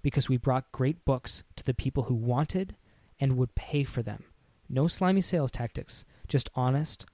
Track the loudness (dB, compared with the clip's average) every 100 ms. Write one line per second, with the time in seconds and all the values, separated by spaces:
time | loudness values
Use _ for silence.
0 | 0 2 2 2 2 0 -2 -2 0 0
1 | 0 -2 -2 -12 -14 -8 -4 -2 -2 -2
2 | 0 0 2 0 0 -2 -4 -10 _ _
3 | _ -2 0 2 0 -2 -2 -2 -2 -2
4 | -6 -8 -12 _ _ _ -4 0 2 2
5 | 4 4 2 0 0 -2 -6 -6 -10 -12
6 | -16 _ -2 0 0 0 2 2 0 -8
7 | -14